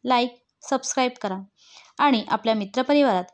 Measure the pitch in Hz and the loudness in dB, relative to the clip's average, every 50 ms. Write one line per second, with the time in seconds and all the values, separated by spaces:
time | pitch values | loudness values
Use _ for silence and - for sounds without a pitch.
0 | - 247 254 240 247 247 - _ _ _ _ _ - - 269 262 262 - - 277 | 0 0 0 0 0 -2 -6 _ _ _ _ _ -6 -4 -4 -4 -2 -4 -2 -2
1 | 254 247 247 - - 202 185 190 196 - _ _ _ - - - - - _ - | -2 -2 -2 -6 -8 -6 -6 -8 -10 -16 _ _ _ -20 -20 -20 -20 -20 _ 0
2 | 285 285 262 220 - - - 214 - 226 220 220 202 196 - 254 254 254 294 294 | 2 2 2 0 0 -2 -4 -2 0 -2 -2 -2 -2 -4 -2 -4 0 2 4 4
3 | 285 262 202 180 180 - | 4 4 2 0 -2 -4